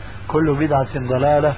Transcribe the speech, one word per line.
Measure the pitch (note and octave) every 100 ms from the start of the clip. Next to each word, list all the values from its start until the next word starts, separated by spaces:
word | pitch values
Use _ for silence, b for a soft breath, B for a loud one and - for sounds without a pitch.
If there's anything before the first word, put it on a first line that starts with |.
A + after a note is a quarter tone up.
| B B -
"Kullu | D3+ D#3+ C#3+
bid'atin | D3+ C#3+ C3 C#3 B2
dalale, | B2+ C#3+ D3 D3